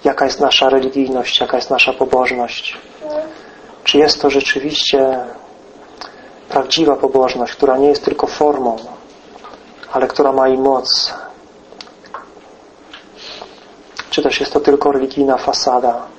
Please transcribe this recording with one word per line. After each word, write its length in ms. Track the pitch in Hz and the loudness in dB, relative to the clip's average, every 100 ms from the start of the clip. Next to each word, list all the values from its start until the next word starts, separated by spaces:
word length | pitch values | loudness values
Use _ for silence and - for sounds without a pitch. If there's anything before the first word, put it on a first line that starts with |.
jaka 220 | 147 131 135 | 0 0 -2
jest 140 | - | 2
nasza 300 | 139 - 131 | 2 4 4
religijność, 680 | 135 131 135 131 131 123 - | 4 2 -2 -2 -2 -2 -2
jaka 180 | 120 127 | 0 -2
jest 120 | - | -2
nasza 240 | 131 - | 0 0
pobożność. 840 | 131 127 127 127 123 120 - - - - - 311 302 320 - - - - - | 0 0 2 0 -2 -4 -6 -10 -12 -18 -16 -8 -8 -8 -14 -20 -20 -20 -8
Czy 140 | - 143 | 0 4
jest 240 | 151 - | 4 4
to 80 | 143 | 2
rzeczywiście 960 | 139 139 139 143 151 - 139 135 131 123 - - - - - - - - - - - - | 0 0 -4 -4 -4 0 2 2 0 -6 -14 -20 -20 -20 -20 -20 -20 -20 -20 -20 -20 -4
prawdziwa 460 | 139 131 - 156 143 | -2 0 0 2 2
pobożność, 580 | 135 131 127 127 120 | 2 2 2 0 -6
która 240 | - 139 131 | 0 0 4
nie 100 | 143 | 4
jest 180 | 143 - | 4 0
tylko 220 | 139 131 | -2 -4
formą, 480 | - 151 139 123 113 - - - - - - - - - - - | 0 0 2 -2 -4 -10 -20 -20 -20 -20 -20 -20 -20 -20 -20 -6
ale 140 | 127 127 | -2 -2
która 240 | - 143 | 2 2
ma 160 | 135 131 | 4 2
i 100 | 131 | 4
moc? 560 | 135 135 - - - - - - - - - - - - - - - - - - - - - - - - - - - - - - - - - | 2 2 0 -2 -2 -6 -16 -20 -20 -20 -20 -20 -20 -20 -20 -18 -18 -20 -20 -20 -20 -20 -20 -20 -20 -20 -18 -18 -18 -20 -20 -20 -20 -16 -6
Czy 140 | - | -2
też 160 | 143 - | -2 -2
jest 140 | - | -2
to 60 | 147 | 0
tylko 320 | 143 143 143 | 4 4 4
religijna 460 | 139 135 143 139 127 | 0 -2 0 0 2
fasada? 640 | - 127 - 123 123 120 - | 0 -2 0 2 0 -2 -8